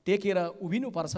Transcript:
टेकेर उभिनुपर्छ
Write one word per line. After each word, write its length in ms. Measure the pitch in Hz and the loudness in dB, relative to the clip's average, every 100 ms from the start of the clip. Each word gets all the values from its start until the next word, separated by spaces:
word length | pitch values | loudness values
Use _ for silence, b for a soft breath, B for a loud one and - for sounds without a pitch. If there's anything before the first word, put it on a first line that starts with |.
टेकेर 560 | - 202 202 180 170 - | 0 2 2 2 0 -4
उभिनुपर्छ 560 | 180 214 262 165 156 | -2 -2 -2 -4 -4